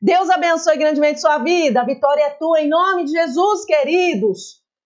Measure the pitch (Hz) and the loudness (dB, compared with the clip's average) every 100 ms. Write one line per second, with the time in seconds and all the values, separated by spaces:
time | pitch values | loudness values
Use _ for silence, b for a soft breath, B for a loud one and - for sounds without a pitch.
0 | - 359 370 370 349 330 339 302 302 294 | 0 2 2 0 0 0 0 0 0 2
1 | 294 302 320 302 320 349 302 240 233 269 | 0 0 0 0 0 0 2 0 -2 0
2 | 277 294 294 294 320 320 294 330 370 359 | 0 2 0 -2 -2 0 0 0 0 -2
3 | 285 330 330 277 403 403 415 311 269 359 | -4 -2 -2 0 0 0 -2 -2 0 0
4 | 359 226 208 185 - - _ _ | 0 0 -2 -4 -10 -20 _ _